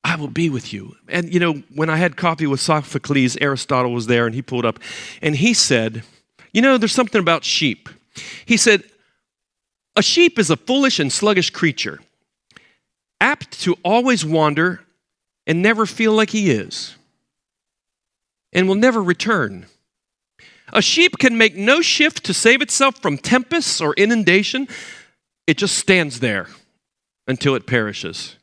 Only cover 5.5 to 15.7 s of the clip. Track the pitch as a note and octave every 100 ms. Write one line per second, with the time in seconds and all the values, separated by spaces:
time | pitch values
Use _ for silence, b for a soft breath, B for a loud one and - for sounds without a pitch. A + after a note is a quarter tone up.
5.5 | A#3 - B2+ A2+ A2+ - _ _ _ b
6.5 | G3+ C4 C4 A3 - B3 A3 E3+ D#3+ -
7.5 | - D3+ G2+ - - _ B B B -
8.5 | A#3 A#3 G#3 - _ _ _ _ _ _
9.5 | _ _ _ _ - - - F4 - D#3+
10.5 | D3 - C4+ C4+ - C#3 - G#3 F#3+ -
11.5 | - E3+ C3 G#2 C#2+ _ _ _ _ _
12.5 | b b b _ _ _ _ A#3 D4 -
13.5 | - F3+ F3 F3 A3+ B3+ A#3 D#3 D#3+ D3+
14.5 | D3 F3 F3+ _ _ _ _ _ _ -
15.5 | E3 G3+